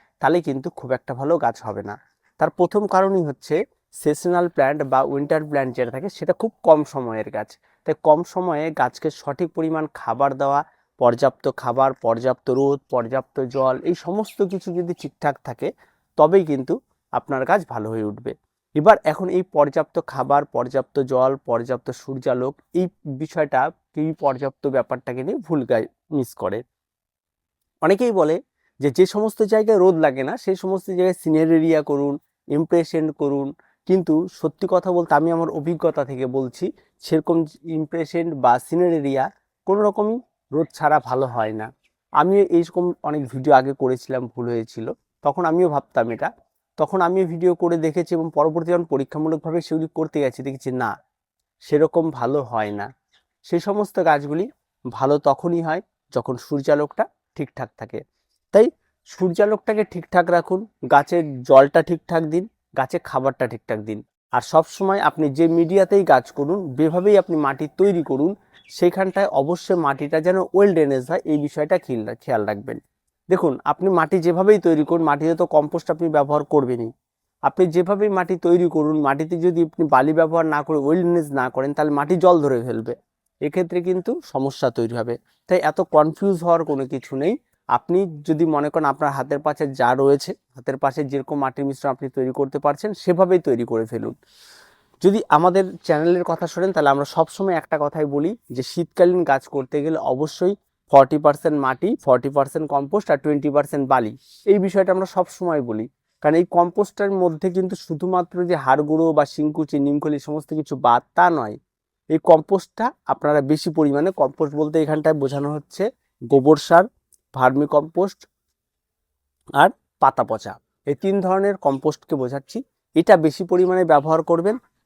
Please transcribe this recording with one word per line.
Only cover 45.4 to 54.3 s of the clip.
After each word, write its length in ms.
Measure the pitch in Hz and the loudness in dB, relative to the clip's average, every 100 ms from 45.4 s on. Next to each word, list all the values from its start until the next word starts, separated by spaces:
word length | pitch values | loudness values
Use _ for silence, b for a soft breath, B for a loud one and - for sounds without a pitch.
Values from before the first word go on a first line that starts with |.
আমিও 240 | 165 170 175 | 0 2 2
ভাবতাম 420 | 143 - 135 117 | 0 -4 -2 -2
এটা, 220 | 110 160 - _ _ _ - | -4 -8 -10 _ _ _ -6
তখন 240 | 151 190 | -2 0
আমিও 260 | 175 190 180 | 0 0 -2
ভিডিও 280 | 165 180 | 0 0
করে 220 | 165 170 170 | 0 0 0
দেখেছি 380 | 156 170 160 | -2 -4 -2
এবং 160 | 165 160 | -4 -2
পরবর্তী 380 | 151 156 165 165 | 0 0 0 -2
যখন 120 | 175 | -2
পরীক্ষামূলকভাবে 760 | 165 139 135 151 156 160 165 170 | 0 -4 -4 -4 -4 -4 -4 -6
সেগুলি 280 | - 160 160 | -4 -6 -4
করতে 260 | 160 156 151 | -6 -4 -2
গেছি 220 | 135 127 | -2 -4
দেখেছি 280 | 135 135 131 | -10 -8 -8
না, 180 | 127 113 - _ _ _ _ _ _ | -4 -6 -8 _ _ _ _ _ _
সেরকম 500 | - 147 156 170 160 | -2 2 2 2 -2
ভালো 320 | 127 120 147 | -2 -4 -4
হয় 280 | 117 113 104 | -4 -4 -4
না। 240 | 104 104 - _ _ _ _ | -6 -10 -16 _ _ _ _
সেই 180 | - 170 | -6 -4
সমস্ত 440 | 202 208 202 - | -2 -4 -2 0
গাছগুলি 460 | 165 147 143 | 2 2 0